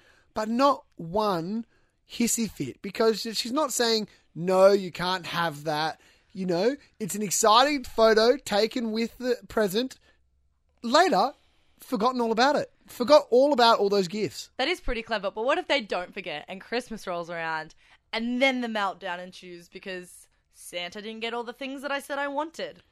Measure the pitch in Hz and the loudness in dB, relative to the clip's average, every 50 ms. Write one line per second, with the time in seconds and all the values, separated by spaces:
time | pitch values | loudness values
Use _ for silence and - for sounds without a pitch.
0 | _ _ _ _ _ _ - 214 220 220 233 240 277 285 269 277 - _ _ - | _ _ _ _ _ _ -8 -6 -4 -2 0 2 4 4 2 2 -4 _ _ -16
1 | 170 160 175 214 214 208 185 165 160 180 214 233 226 - _ _ _ _ _ _ | -10 -6 -2 0 0 0 0 -2 -2 -4 -6 -8 -8 -10 _ _ _ _ _ _
2 | _ - - - 233 220 - 233 226 185 - - 151 123 - - - 196 - - | _ -10 -4 -2 0 0 0 -2 -4 -6 -6 -8 -10 -10 -10 -12 -12 -8 -2 0
3 | 226 226 220 190 - 226 208 - - 233 247 302 311 262 208 - 240 226 226 220 | 2 2 2 0 -2 -8 -6 -6 -6 -4 -2 -2 -2 -2 -2 0 0 0 0 0
4 | 208 - _ _ _ _ - 151 170 185 185 185 190 196 202 202 190 175 - - | -2 -6 _ _ _ _ -12 -6 -2 2 6 8 8 8 8 6 2 -2 -6 -6
5 | 175 180 185 185 160 147 - 170 170 165 147 147 147 160 151 151 160 156 - - | -4 -4 -4 -4 -6 -6 -4 -2 -2 -2 -4 -6 -6 -4 -4 -2 -2 -4 -6 -8
6 | _ _ _ _ _ _ - 190 190 185 170 170 196 247 285 - - _ _ - | _ _ _ _ _ _ -10 -6 -4 -2 0 2 2 0 0 -2 -6 _ _ -10
7 | 220 170 - 202 214 185 - - - 214 214 240 269 294 302 269 - - - - | -10 -8 -6 -6 -4 -4 0 2 4 6 6 6 6 4 2 -2 -4 -4 2 4
8 | 226 226 220 214 220 240 277 - - - - 202 220 226 - 262 233 220 214 226 | 6 6 6 6 6 4 4 2 0 -2 0 2 2 2 0 -2 -4 -2 -2 -2
9 | 233 220 - - 247 254 240 - - - - 233 214 190 180 220 254 262 - - | -2 -4 -6 -4 -4 -2 -2 -4 -6 -4 -2 0 0 2 0 -2 -2 -4 -6 -14
10 | _ _ _ _ _ _ _ _ _ _ _ _ _ _ _ _ - 233 247 311 | _ _ _ _ _ _ _ _ _ _ _ _ _ _ _ _ -2 2 4 4
11 | 370 370 240 185 214 269 - _ _ _ _ _ _ _ _ _ - - 262 196 | 6 6 4 2 2 0 -2 _ _ _ _ _ _ _ _ _ -10 -6 -2 0
12 | 220 254 254 247 233 226 220 214 247 285 294 214 - - _ _ _ - - - | 0 0 0 0 0 0 2 2 4 4 4 2 -2 -4 _ _ _ -12 -8 -4
13 | 240 220 294 294 285 - 226 247 269 294 294 240 240 233 226 - 202 196 202 202 | 4 6 6 6 6 6 4 4 6 6 4 4 6 6 6 4 4 2 2 0
14 | 190 165 170 214 202 143 - - - - _ - 254 302 359 320 - - 247 226 | 0 0 -2 -4 -6 -6 -6 -10 -16 -12 _ -4 -2 -2 -2 -4 -4 -6 -6 -6
15 | 226 - 233 208 185 196 - 214 220 262 311 233 214 - 294 277 220 190 226 180 | -6 -6 -6 -6 -4 -6 -6 -4 -2 0 0 0 0 0 -2 -2 -2 -2 -4 -6
16 | 180 165 - 202 185 180 151 147 - - 185 196 - - 226 247 247 - 226 196 | -6 -6 -10 -12 -10 -10 -10 -10 -10 -12 -14 -16 -10 -8 -6 -6 -6 -6 -10 -12
17 | - 190 175 175 170 165 175 170 165 160 160 156 156 165 - _ _ _ _ _ | -8 -8 -6 -6 -6 -8 -8 -8 -6 -6 -6 -6 -8 -10 -16 _ _ _ _ _
18 | _ _ - 226 226 240 247 247 269 269 254 254 240 226 220 214 202 190 170 175 | _ _ -6 -6 -4 -4 -2 0 2 2 2 0 -4 -4 -4 -4 -4 -4 -4 -6
19 | 196 185 175 180 180 185 180 - 185 180 175 175 175 _ - 190 - 202 185 180 | -8 -10 -10 -10 -12 -14 -18 -18 -18 -18 -18 -18 -20 _ -20 -16 -12 -12 -10 -10
20 | 180 180 - - - _ _ _ _ _ _ - - - 180 175 175 175 - 214 | -12 -14 -20 -20 -20 _ _ _ _ _ _ -20 -18 -12 -10 -10 -10 -10 -10 -12
21 | 202 220 220 220 226 233 226 240 233 233 233 - 277 262 269 269 254 277 277 277 | -12 -12 -12 -10 -8 -8 -6 -6 -8 -10 -10 -10 -10 -10 -10 -10 -8 -6 -6 -8
22 | 277 - 294 277 285 285 285 277 302 330 - - 190 180 190 - _ _ | -8 -8 -6 -6 -6 -4 -4 -6 -6 -6 -8 -10 -10 -10 -12 -14 _ _